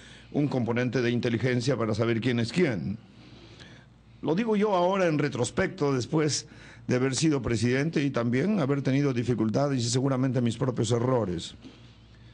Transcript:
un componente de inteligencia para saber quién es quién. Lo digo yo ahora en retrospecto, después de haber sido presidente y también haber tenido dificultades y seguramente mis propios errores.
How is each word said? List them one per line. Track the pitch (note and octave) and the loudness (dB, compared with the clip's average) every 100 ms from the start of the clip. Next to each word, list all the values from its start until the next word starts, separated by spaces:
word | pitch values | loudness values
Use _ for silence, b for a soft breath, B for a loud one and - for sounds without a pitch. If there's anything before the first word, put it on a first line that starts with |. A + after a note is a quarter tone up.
| B B B | B B B
un | D3 D3 | -2 0
componente | C3 A2+ A#2 B2 C3 | 0 0 0 0 0
de | A#2+ | 0
inteligencia | A#2+ A#2+ A2+ C3 B2 A#2 A#2 | 0 0 0 0 0 0 0
para | A2+ | 0
saber | G#2+ A2+ A2+ | 0 0 0
quién | B2 A#2+ | 0 0
es | A2+ | 0
quién. | E3+ E3 G2 C#2+ G#2+ - B B B B B B B B - - - | 0 0 0 -4 -8 -12 B B B B B B B B -20 -20 -8
Lo | C#3 | -2
digo | E3+ A#3 G#3+ | 0 0 2
yo | G#3+ | 2
ahora | F#3 F3 F#3+ F3 | 2 2 2 2
en | D3 | 2
retrospecto, | D3 A2 A#2+ - F#3+ F#3 C#3+ | 0 -2 -2 -2 -2 0 0
después | C3+ G#2+ D#3 D3+ - - B B B - | 0 0 0 0 -2 -6 B B B -2
de | B2 | 0
haber | C3+ | 0
sido | A#2+ D#3 C#3 | 0 0 0
presidente | A2+ A2+ A#2+ B2+ D#3 D#3+ | 0 0 2 2 0 0
y | C#3+ | 0
también | A#2+ A#2 B2 F3+ G#3 | 0 0 0 2 0
haber | C3+ C#3 | 0 0
tenido | C#3 C3+ C#3+ | 2 2 2
dificultades | A#2+ B2 A2 A2 G#2+ C#3+ C3+ | 0 0 0 2 2 0 0
y | A#2 | 0
seguramente | B2+ C3+ B2+ C3+ B2+ | 0 0 0 0 2
mis | A#2 A2 | 0 0
propios | C3 A2+ A#2 | -2 0 0
errores. | A#2+ B2 B2+ G2 E2+ - - B B B B B B B | 2 2 2 0 -4 -8 -14 B B B B B B B